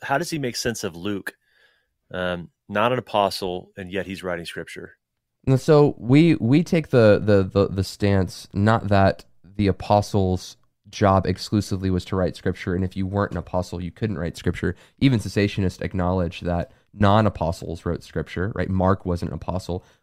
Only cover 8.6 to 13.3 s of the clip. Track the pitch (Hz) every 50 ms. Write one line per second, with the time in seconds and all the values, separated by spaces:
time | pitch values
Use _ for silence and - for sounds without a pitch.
8.6 | 101 110 113 113 - 101 101 98 98 95 - - - _ _ _ _ 87 101 104
9.6 | 104 95 92 - - - 104 104 101 - - 104 95 92 92 90 - - - _
10.6 | _ _ _ _ _ 104 - - 107 98 95 95 92 - 92 - - - - 104
11.6 | 98 - 101 92 95 95 92 90 - - 101 95 90 80 - - - 95 87 -
12.6 | - - 90 90 92 92 - 95 98 95 101 101 101 -